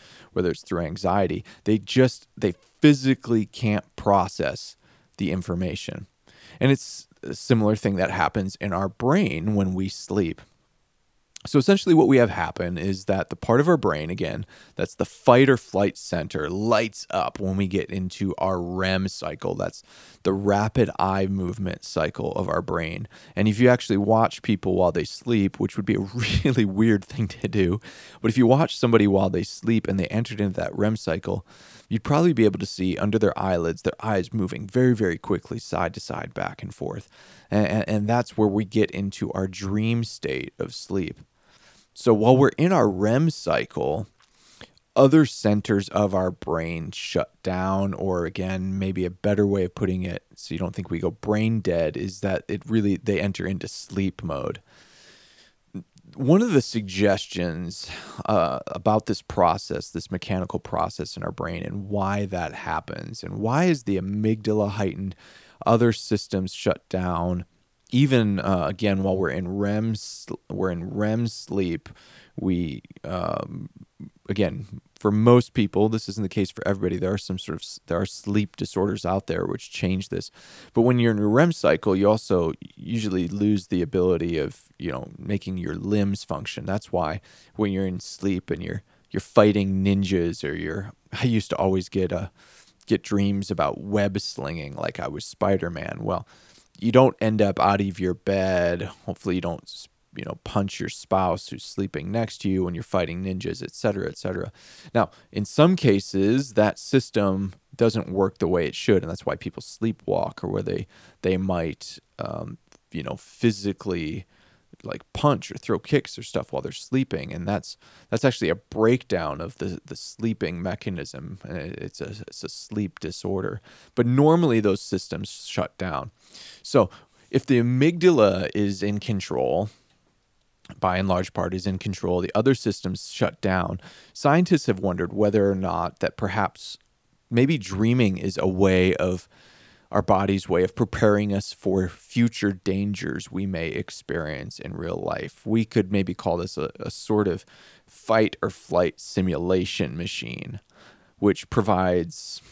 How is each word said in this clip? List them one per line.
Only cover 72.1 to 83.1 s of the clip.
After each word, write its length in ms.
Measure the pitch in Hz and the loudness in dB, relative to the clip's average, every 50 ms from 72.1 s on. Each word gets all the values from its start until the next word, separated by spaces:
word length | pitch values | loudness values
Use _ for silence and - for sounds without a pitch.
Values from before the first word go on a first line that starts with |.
| - - - _ _ | -20 -20 -20 _ _
we, 460 | - 92 95 90 87 87 76 65 57 - - - - - | -4 -2 0 0 0 0 -4 -6 -8 -12 -18 -18 -14 -10
um, 640 | - 90 90 85 - - - - - - - - - - - - - _ - - - - _ _ | -8 -6 -4 -2 -2 -2 -4 -6 -8 -10 -10 -12 -14 -16 -20 -20 -20 _ -18 -18 -18 -20 _ _
again, 540 | - 98 107 98 90 - - - - - - - _ _ | -4 0 0 0 0 -2 -4 -10 -10 -14 -16 -18 _ _
for 160 | - - 104 | -2 0 2
most 420 | 101 107 110 120 123 123 - - - | 4 6 8 8 8 8 6 4 0
people, 360 | 120 101 98 - 98 104 110 | 0 0 2 2 2 2 2
this 200 | 113 110 - - | 2 -2 -4 -6
isn't 140 | 98 110 101 | -6 -6 -6
the 60 | 90 | -2
case 200 | - 110 95 - | -2 -2 -2 -2
for 180 | - - - | -4 -4 -2
everybody. 300 | 98 98 95 101 92 95 | -2 -2 0 -2 -2 -2
There 160 | 92 98 95 104 | -2 -2 -2 -2
are 60 | 98 | -2
some 180 | - - 92 | -4 -6 -8
sort 200 | 90 - - 78 | -6 -6 -8 -8
of 40 | 82 | -8
s-, 180 | - - - - _ | -10 -12 -16 -12 _
there 160 | - 85 87 | -4 -2 -2
are 60 | 98 | -2
sleep 480 | - - - - 104 101 107 104 - - | -4 -6 -8 -6 -2 0 0 0 -2 -4
disorders 500 | - 247 - - 95 98 - 269 208 - | -8 -8 -4 -2 0 0 0 0 -2 -2
out 220 | 87 95 98 - | -2 -2 -2 -2
there 180 | - 85 87 - | -4 -4 -4 -4
which 240 | - - - - - | -4 -6 -6 -10 -12
change 400 | - - - 90 92 95 98 - | -8 -4 -2 -2 -2 -2 -4 -6
this. 220 | 90 87 - - - - - - - - - - - | -8 -8 -8 -10 -14 -20 -20 -20 -20 -20 -18 0 2
But 80 | 113 | 4
when 160 | 117 123 123 | 6 6 6
you're 140 | 123 117 117 | 4 4 4
in 80 | 110 104 | 4 2
a 80 | 104 | 2
rem 240 | 104 110 131 165 175 | 4 6 6 6 4
cycle, 440 | 160 - - - 80 82 - 104 95 | 4 2 2 2 4 4 2 2 2
you 140 | 95 98 101 | 4 4 4
also 440 | 110 107 - - 101 90 85 80 - - - - _ | 4 4 2 0 2 2 2 0 -2 -6 -12 -20 _
usually 520 | - - - 117 113 107 104 | -14 -8 -6 -4 -4 -2 -2